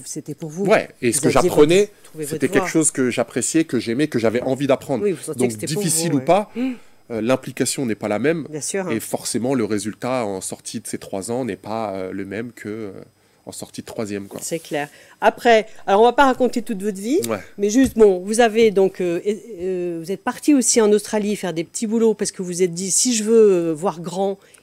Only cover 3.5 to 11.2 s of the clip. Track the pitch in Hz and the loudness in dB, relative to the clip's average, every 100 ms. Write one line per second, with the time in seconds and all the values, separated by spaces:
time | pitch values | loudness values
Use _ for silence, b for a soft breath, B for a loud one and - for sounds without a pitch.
3.5 | 160 156 127 117 117 151 131 113 113 131 | 0 0 -2 -2 -2 -2 0 0 0 -2
4.5 | 127 139 131 - 127 208 160 - 147 123 | -2 0 0 0 -2 -2 -4 -6 -2 -2
5.5 | 110 113 160 190 147 170 143 131 185 208 | -2 -4 -2 -2 -2 0 0 2 2 2
6.5 | 220 262 240 B B - 113 110 131 - | -4 -6 -6 B B -10 -4 0 0 -2
7.5 | - 131 - 127 104 107 104 139 170 127 | -4 -4 -2 -4 -4 -4 -2 0 -2 -6
8.5 | 151 - 196 185 113 - - - 120 120 | -10 -6 -6 -4 -6 -6 -8 -6 -4 -2
9.5 | 139 104 107 101 95 123 127 110 95 - | -2 -2 -4 -6 -8 -6 -4 -4 -6 -10
10.5 | 113 - 113 - - - 98 | -12 -12 -12 -10 -12 -10 -10